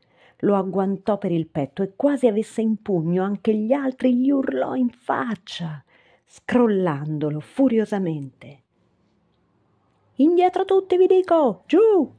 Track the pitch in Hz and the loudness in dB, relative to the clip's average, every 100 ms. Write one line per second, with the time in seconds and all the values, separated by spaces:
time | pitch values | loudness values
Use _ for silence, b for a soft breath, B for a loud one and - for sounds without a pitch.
0 | b b b b - 196 190 185 196 196 | b b b b 0 0 0 -2 -2 -4
1 | - 202 190 170 160 156 135 - 190 - | -4 -4 -2 -2 -4 -6 -6 -4 -6 -2
2 | 285 285 240 208 220 - 220 214 - 180 | -2 0 0 0 -4 -4 -2 -4 -2 -2
3 | 160 180 190 202 220 214 214 285 269 262 | 0 -2 -2 -2 -2 -2 -2 -2 -4 -2
4 | 254 247 269 277 262 269 - 262 240 - | 0 0 2 0 -2 -4 -4 -2 -4 -4
5 | - 247 254 208 - - 165 147 b b | -6 -6 -6 -8 -10 -12 -10 -12 b b
6 | b b _ _ - 247 233 196 180 139 | b b _ _ -2 2 2 2 0 -2
7 | 151 151 151 151 - - 269 226 214 202 | -4 -4 -4 -6 -6 0 2 2 0 -2
8 | 180 156 135 - - - _ _ _ _ | -4 -6 -10 -16 -20 -20 _ _ _ _
9 | _ _ _ _ _ _ _ _ _ _ | _ _ _ _ _ _ _ _ _ _
10 | _ - 302 349 370 370 381 381 381 359 | _ 0 2 4 2 0 0 0 2 4
11 | 370 370 370 330 262 180 - 339 453 392 | 4 4 4 2 2 -2 0 4 4 4
12 | 262 | 0